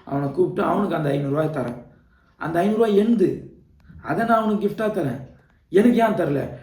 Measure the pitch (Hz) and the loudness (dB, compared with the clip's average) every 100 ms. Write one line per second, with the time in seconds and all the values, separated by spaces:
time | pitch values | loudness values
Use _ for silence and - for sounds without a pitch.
0 | - 139 139 180 175 - 170 180 196 165 | -8 -4 -2 0 0 0 0 0 0 -2
1 | 147 139 143 143 156 - 120 120 - _ | -2 -2 -2 0 -2 -2 -6 -8 -16 _
2 | _ _ _ _ 160 170 196 214 226 202 | _ _ _ _ -4 0 0 2 2 4
3 | 220 214 180 - - - _ _ - - | 4 4 2 0 -10 -20 _ _ -20 -14
4 | 113 160 226 226 214 202 196 - 214 - | -6 -2 2 2 2 0 -2 -2 -4 -2
5 | 143 120 - - _ _ _ 180 240 233 | -4 -6 -12 -20 _ _ _ 4 4 4
6 | 226 196 151 139 127 - | 2 2 -2 -2 -4 -10